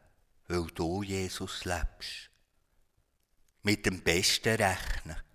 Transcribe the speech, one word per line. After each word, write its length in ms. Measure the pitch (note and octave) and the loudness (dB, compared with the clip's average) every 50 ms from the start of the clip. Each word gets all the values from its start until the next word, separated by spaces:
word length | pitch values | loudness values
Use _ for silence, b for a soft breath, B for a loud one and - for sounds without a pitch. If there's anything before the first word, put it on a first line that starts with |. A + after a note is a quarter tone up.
| _ _ _ _ _ _ _ _ _ | _ _ _ _ _ _ _ _ _
weil 200 | - F2 F2 E2 | -2 0 0 0
du, 360 | D#2+ - - E2+ E2 F2+ G2+ G#2 | -2 -2 -2 -2 0 0 -2 -2
Jesus, 600 | G2 F#2+ F#2+ F#2 F2 - - F#2+ - - - - | -2 -2 -2 -2 -2 -4 -6 -6 -6 -6 -6 -2
lebst. 640 | F#2 F2 E2+ - - - - - - - - - - _ _ _ _ _ _ _ _ _ _ _ _ _ _ _ _ _ _ _ _ _ _ _ _ _ _ - | -2 -2 0 -2 -4 -4 -6 -12 -12 -12 -12 -14 -18 _ _ _ _ _ _ _ _ _ _ _ _ _ _ _ _ _ _ _ _ _ _ _ _ _ _ 0
Mit 220 | G#2 G#2+ - - | 0 0 2 2
dem 160 | G#2+ F#2 F#2 | -2 -2 0
Besten 540 | - - E2 F2+ G2 - - - - A2+ A2 | 2 4 4 4 4 4 2 2 2 2 2
rechnen. 640 | A2 G#2 F#2+ F#2 - - - - - - D#2+ D2+ - - b | 4 4 2 2 0 -2 -2 -4 -4 -4 -6 -8 -8 -10 b